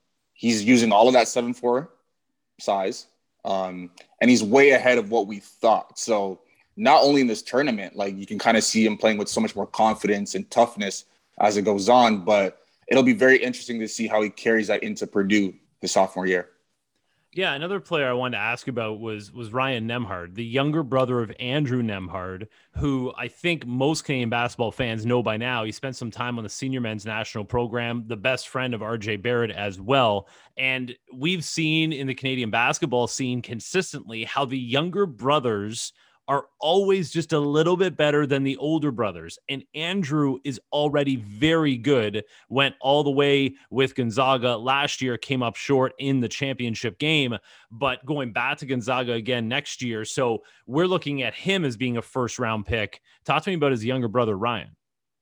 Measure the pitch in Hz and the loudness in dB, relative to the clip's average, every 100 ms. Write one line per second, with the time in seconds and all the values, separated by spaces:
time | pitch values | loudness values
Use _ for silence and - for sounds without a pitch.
0 | _ _ _ _ 117 107 104 123 113 104 | _ _ _ _ 0 2 4 4 6 6
1 | 123 127 113 127 120 120 123 123 165 _ | 6 6 4 0 -4 -2 -2 -2 -4 _
2 | _ _ _ _ _ - - 98 95 123 | _ _ _ _ _ -8 -2 -2 -2 -6
3 | - _ _ _ - 95 92 90 90 - | -12 _ _ _ -6 -4 -4 -8 -14 -18
4 | - - 117 120 104 135 139 123 127 120 | -14 2 4 6 6 8 8 8 6 2
5 | 101 117 139 104 - _ 113 104 - - | 2 0 -2 -6 -14 _ 4 4 0 -8
6 | - 107 98 92 _ _ _ - 120 151 | -2 0 -2 -6 _ _ _ 0 6 6
7 | 139 143 123 107 - 123 147 110 90 - | 8 6 2 -2 -2 0 0 -2 -6 -6
8 | 101 98 98 101 117 113 - 110 110 104 | -4 -6 -8 -2 2 2 2 2 2 2
9 | 113 104 101 - 110 98 92 - 110 104 | 2 2 -2 -2 -2 -2 -4 2 2 2
10 | 101 101 101 95 - 120 117 104 98 - | 0 0 -2 -6 -2 2 2 0 -6 -6
11 | - _ _ - 107 104 101 101 95 123 | -12 _ _ 0 2 2 2 2 6 6
12 | 117 104 87 104 95 - _ _ - 131 | 6 4 2 4 2 -4 _ _ 0 4
13 | 131 110 131 131 123 120 - 117 110 - | 4 6 6 6 2 -6 -8 -8 -6 -4
14 | 110 107 107 - 117 113 101 104 107 104 | -2 0 -2 -2 0 2 0 -2 -4 -8
15 | 98 104 98 104 95 90 _ _ 92 98 | -4 -2 2 2 0 -4 _ _ -2 0
16 | 95 92 92 90 - _ _ _ _ _ | 0 0 -2 -2 -4 _ _ _ _ _
17 | _ _ _ 170 185 139 170 196 - 165 | _ _ _ -4 -4 -2 -4 -6 -2 0
18 | 131 123 127 110 107 123 - 120 110 107 | 0 0 -2 -2 -4 -4 -6 -4 -4 -6
19 | 113 107 104 123 110 123 135 123 113 120 | -8 -8 -10 -14 -6 -2 -2 -2 -4 -4
20 | 107 90 87 95 117 127 143 156 131 131 | -6 -8 -10 -10 -4 0 0 0 0 0
21 | 127 123 110 - 123 147 139 127 113 98 | 2 0 -4 -6 -4 -2 0 0 -2 -4
22 | 92 92 92 92 107 _ _ - 143 135 | -8 -8 -10 -12 -14 _ _ -4 -2 -2
23 | 123 - 120 - 175 160 120 127 139 160 | -4 -8 -12 -6 -4 -2 -4 0 0 0
24 | - 131 117 120 120 - 113 - 123 113 | -2 -2 0 0 -2 -2 -2 -2 -4 -2
25 | 117 123 110 107 123 120 110 - 135 123 | 0 2 2 -2 -2 -4 -4 -8 -10 -8
26 | 120 - 123 120 107 - 135 131 113 107 | -8 -6 -6 -6 -8 -8 -6 -4 -4 -6
27 | 107 110 110 110 98 123 120 120 120 120 | -6 -8 -6 -8 -4 -2 -2 -2 -4 -6
28 | 110 110 127 127 - 127 127 113 107 117 | -6 -4 -2 -2 -4 -6 -4 -4 -6 -6
29 | 107 104 120 120 113 98 104 95 101 135 | -4 -4 -2 0 -2 -4 -8 -6 0 4
30 | 117 101 - - _ - 131 131 123 - | 4 2 -4 -16 _ -6 -4 -4 -6 -12
31 | _ 127 156 185 - - 156 160 160 139 | _ -6 -2 -2 -4 -2 0 2 0 -2
32 | 135 123 135 127 113 117 123 156 165 123 | -6 -4 -4 -4 -2 0 0 0 -2 0
33 | 117 - 127 123 - 117 - 185 - 143 | 0 -2 -4 -4 -8 -12 -4 -4 -4 -8
34 | 98 113 110 139 139 135 120 131 175 202 | -12 -10 -6 -4 -4 -4 -2 -2 0 -2
35 | 196 110 127 151 123 104 104 117 - - | -4 -2 0 2 2 -2 -4 -8 -10 -14
36 | _ _ - 139 - - 151 185 196 196 | _ _ -4 -4 -4 -4 0 2 4 0
37 | 147 165 156 156 143 147 160 180 185 131 | 0 -4 -2 0 2 2 4 2 0 2
38 | 147 147 143 139 135 135 147 160 147 117 | 2 4 2 0 0 -2 -2 0 0 -2
39 | 107 85 80 - - 135 - 147 170 196 | -4 -4 -12 -14 -10 -10 -10 -8 -4 -2
40 | 143 151 143 131 147 117 - 147 147 143 | 0 0 0 0 -6 -8 -4 -2 0 2
41 | 139 131 104 104 151 165 151 123 117 131 | 0 -2 -6 0 2 4 2 0 2 2
42 | 107 104 - - - 127 135 - 135 147 | 2 -2 -8 -14 -4 0 0 0 2 2
43 | 143 139 143 143 135 135 _ 120 131 - | 4 4 4 4 2 -4 _ 0 0 0
44 | 117 107 131 131 123 113 123 139 143 - | -2 2 2 2 0 -2 0 0 -2 -4
45 | 131 117 - 131 117 - - 139 131 - | -4 -4 -4 -2 -2 -4 0 2 2 -2
46 | 139 135 113 - 139 127 120 107 117 - | -2 0 -2 -4 -6 -4 -6 -4 -6 -4
47 | 147 156 127 117 _ - _ 113 135 127 | 0 0 0 -4 _ -20 _ -6 -4 -4
48 | 127 147 123 113 127 147 135 127 110 127 | -6 -4 -4 -4 -4 -4 -4 -4 -2 -2
49 | 120 117 110 120 113 135 - - 123 110 | -2 -4 -2 -4 -2 -4 -6 -8 -6 -6
50 | 110 - 123 110 - _ - 139 180 180 | -6 -2 0 -2 -6 _ -4 0 2 0
51 | 143 143 117 - 175 196 147 107 127 117 | -2 -4 -4 -4 -2 0 0 -2 -2 -2
52 | - 131 120 - 117 110 104 120 101 - | -4 -4 -4 -2 -2 -2 -2 -2 -2 -8
53 | _ _ - 147 202 175 143 123 110 131 | _ _ -2 -2 0 0 2 2 0 -2
54 | 117 117 113 95 113 110 55 - _ _ | 0 0 0 0 -2 -4 -8 -18 _ _
55 | _ _ | _ _